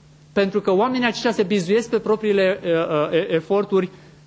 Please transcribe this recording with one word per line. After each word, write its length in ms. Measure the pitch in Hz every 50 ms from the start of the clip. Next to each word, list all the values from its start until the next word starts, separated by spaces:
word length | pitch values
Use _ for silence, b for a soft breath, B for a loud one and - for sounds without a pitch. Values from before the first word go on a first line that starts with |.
| - - - - - -
pentru 280 | - 202 196 196 196 208
că 100 | 202 202
oamenii 360 | 185 190 220 254 254 254 247
aceștia 260 | 233 - - - 240
se 100 | 220 -
bizuiesc 480 | 208 180 208 202 170 170 208 233 220 -
pe 80 | 247 214
propriile, 640 | - 202 220 214 220 214 196 190 190 185 196 190 185
uh, 60 | 175
uh, 420 | 165 165 170 - 160 151 151 160
e-, 220 | 175 160 190 - 175
eforturi, 540 | 160 156 - 196 208 202 196 196 190 185 185 B B B B B B B